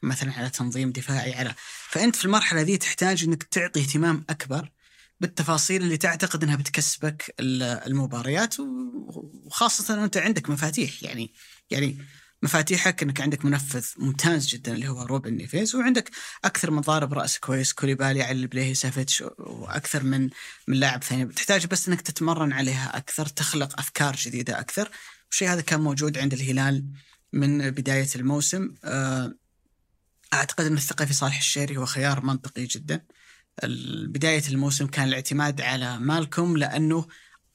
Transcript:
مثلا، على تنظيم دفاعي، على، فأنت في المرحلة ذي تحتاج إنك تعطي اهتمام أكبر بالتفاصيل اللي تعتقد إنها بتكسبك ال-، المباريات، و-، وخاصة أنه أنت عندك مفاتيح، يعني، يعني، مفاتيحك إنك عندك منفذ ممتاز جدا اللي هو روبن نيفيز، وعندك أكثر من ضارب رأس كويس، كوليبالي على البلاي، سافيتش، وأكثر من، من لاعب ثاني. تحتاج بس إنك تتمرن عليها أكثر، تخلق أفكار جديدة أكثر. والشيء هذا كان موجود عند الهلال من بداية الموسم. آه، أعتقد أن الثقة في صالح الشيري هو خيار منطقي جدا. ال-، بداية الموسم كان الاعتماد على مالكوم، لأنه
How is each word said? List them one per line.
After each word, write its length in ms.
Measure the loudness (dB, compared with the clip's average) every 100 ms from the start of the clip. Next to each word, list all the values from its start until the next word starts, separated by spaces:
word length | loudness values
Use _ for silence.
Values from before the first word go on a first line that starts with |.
مثلا، 300 | -2 0 -2
على 160 | -4 -4
تنظيم 420 | -2 -4 0 -2
دفاعي، 420 | -2 -2 -2 -2
على، 200 | -4 -6 -6 -14 -14 -4
فأنت 260 | 2 2 2
في 100 | 4
المرحلة 360 | 4 4 4
ذي 160 | 4 2
تحتاج 460 | 0 2 2 4
إنك 200 | 2 0
تعطي 360 | 0 0 0 0
اهتمام 460 | 2 2 4 2 -2
أكبر 420 | -8 -4 -4 -6 _ _ -20 -18 -6
بالتفاصيل 600 | -4 -2 0 2 2 2
اللي 160 | 2 2
تعتقد 460 | 2 2 0 2
إنها 120 | 2 2
بتكسبك 800 | 0 0 0 0 -2 -4 -10 -4
ال-، 240 | -2 0
المباريات، 960 | 0 -2 0 0 0 -2 0 2 2 0
و-، 720 | -6 -6 -6 -8 -10 -12 -14 -16 -6
وخاصة 480 | 2 2 2 0
أنه 100 | 0
أنت 140 | 0 2
عندك 320 | 2 0 0
مفاتيح، 540 | 0 0 0 -2 -4
يعني، 280 | -10 -8 -8 -12 -20 -18 -4
يعني، 260 | 0 0 -2 -12 -20 -18 -4
مفاتيحك 640 | 2 2 2 2 2 2
إنك 180 | -2 0
عندك 240 | 0 2 2
منفذ 400 | 2 0 -6 -6 -4
ممتاز 500 | -2 2 4 4 0
جدا 260 | -2 -4
اللي 140 | -4 -4
هو 140 | -6
روبن 320 | -2 -2 -2
نيفيز، 420 | -6 -2 -2 0 2
وعندك 360 | 4 2 0 -10 -14 -2 0
أكثر 260 | 0 0
من 100 | 0
ضارب 320 | 2 2 2
رأس 260 | 0 0 -2
كويس، 340 | 0 0 0
كوليبالي 500 | 0 0 2 2 2
على 180 | 0 -2
البلاي، 340 | -2 -2 0 0
سافيتش، 480 | 0 -2 0 -2 -2 -12
وأكثر 680 | -14 -12 -6 -6 -2 -2
من، 260 | 2 2 0 -2 -18 -10 0
من 120 | 2
لاعب 240 | 2 0
ثاني. 220 | -2 -2 -2
تحتاج 400 | -2 2 2 2
بس 220 | 0 0
إنك 140 | -2
تتمرن 520 | -2 -2 0 2 2
عليها 440 | 2 0 0 -2 -6
أكثر، 280 | -6 -4 -4
تخلق 540 | -2 -2 0 -2 -4
أفكار 360 | -6 0 0 0
جديدة 440 | -4 -4 -4 -4
أكثر. 300 | -4 -4 -4 -6 -20 -18 -4
والشيء 200 | 0 2
هذا 120 | 2
كان 200 | 2 2
موجود 360 | 2 2 0 2
عند 160 | 0
الهلال 520 | 0 0 2 2 2 -2 -12 -20 _ -4
من 360 | 2 4 2 0
بداية 400 | -2 0 2 0 0
الموسم. 580 | 0 2 2 0 -4 -6
آه، 500 | -4 -2 0 -2 -4 -8 _ _ _ _ _ _ _ _ -2
أعتقد 320 | 0 0 0 2
أن 120 | 2
الثقة 280 | 0 0 0
في 80 |
صالح 240 | 2 2 2
الشيري 400 | 0 0 -2 -2
هو 80 | -2
خيار 400 | 0 2 2 0
منطقي 400 | -2 -4 -8 -6
جدا. 360 | -6 -4 -6 -6 _ -20 -20 _ -8
ال-، 440 | -6 -4 -6 -6 -4
بداية 360 | 0 2 2 2
الموسم 400 | 0 2 0 -2
كان 200 | 0 0
الاعتماد 540 | 0 0 0 0 0
على 380 | -2 -2 -4 -2
مالكوم، 580 | 0 0 0 0 2 2
لأنه 500 | 2 2 2 2 -2 -12 -20 -20 _